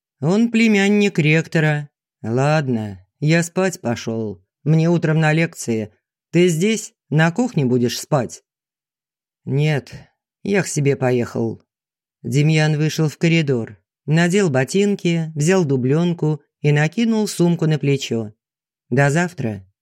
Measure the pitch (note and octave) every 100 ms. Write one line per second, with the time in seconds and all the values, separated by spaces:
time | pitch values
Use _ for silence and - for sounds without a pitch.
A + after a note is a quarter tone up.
0 | _ _ C#3+ G3+ A#3 A3+ A3+ G3+ G3 G#3
1 | G3+ F#3 D3+ D#3+ D#3+ E3 D#3 D3 D3 _
2 | _ _ A2 B2 C#3+ D#3 C3 A#2 G#2+ F#2+
3 | _ _ D3+ E3 E3+ - F#3+ - A#2 A2+
4 | B2 A2+ A2 G2 _ _ C#3 D#3+ D#3+ E3+
5 | D#3+ D#3 D#3 D#3 E3 - - A2+ G#2 _
6 | _ _ _ E3 F3+ D#3 G#3 A3 - _
7 | _ D3 E3 E3+ B3+ E3 B2+ B2 A#2+ -
8 | - D3 G#2+ - _ _ _ _ _ _
9 | _ _ _ _ B2 C3+ D3+ C#3 - -
10 | - _ _ _ G3 G3 - D3 C#3 C3+
11 | C3 B2 A2+ A#2 A#2 - _ _ _ _
12 | _ _ A#2 C3 D3 D#3 D#3 D3+ D#3 -
13 | D#3 - E3+ E3 C#3+ B2 A2 G#2 _ _
14 | C#3+ D#3+ F3 G3 F#3 C3 - F#3+ G3+ G3
15 | F3 E3 D#3+ D#3 D3+ F#3+ D3+ C3+ B2 D3+
16 | F3 E3+ D#3 D3+ _ _ D3+ D3 D#3 -
17 | A3+ A3 G3+ - F3 E3+ E3 D3+ C#3+ C#3
18 | - A#2 A2 - _ _ _ _ _ B2+
19 | C#3+ D#3 F3 - A#2 G2+ F#2+ _